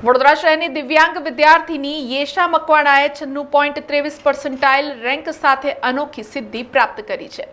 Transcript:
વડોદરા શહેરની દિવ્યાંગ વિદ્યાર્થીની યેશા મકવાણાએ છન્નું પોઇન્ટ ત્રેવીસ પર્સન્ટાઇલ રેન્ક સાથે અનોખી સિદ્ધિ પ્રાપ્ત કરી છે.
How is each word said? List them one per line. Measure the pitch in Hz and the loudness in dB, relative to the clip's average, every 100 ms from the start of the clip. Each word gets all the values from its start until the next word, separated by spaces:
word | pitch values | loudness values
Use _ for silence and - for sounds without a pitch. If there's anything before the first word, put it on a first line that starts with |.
| 220 | 2
વડોદરા | 254 277 | 4 6
શહેરની | 302 330 311 339 | 4 4 2 0
દિવ્યાંગ | 269 269 311 320 339 | -6 0 4 4 2
વિદ્યાર્થીની | 302 240 302 330 320 311 277 302 254 262 | -8 2 6 6 4 -6 -6 -6 -6 -4
યેશા | 285 - 349 | -4 -2 0
મકવાણાએ | 330 311 302 294 277 285 | 0 2 2 4 4 2
છન્નું | 294 294 277 | -4 -10 -8
પોઇન્ટ | 285 285 294 285 - | -2 0 0 -4 -4
ત્રેવીસ | 285 294 294 | -4 -4 -2
પર્સન્ટાઇલ | 294 277 302 262 277 269 294 254 | -2 -2 -4 0 2 2 0 -6
રેન્ક | 233 285 320 | -4 -4 -6
સાથે | 311 302 269 277 | -2 0 0 0
અનોખી | - 240 254 294 - | -4 -4 -4 -6 -10
સિદ્ધિ | 214 285 214 226 | -12 -10 -10 -10
પ્રાપ્ત | 247 262 220 - 214 | -4 0 0 -2 -10
કરી | 190 - | -10 -10
છે. | - - | -14 -16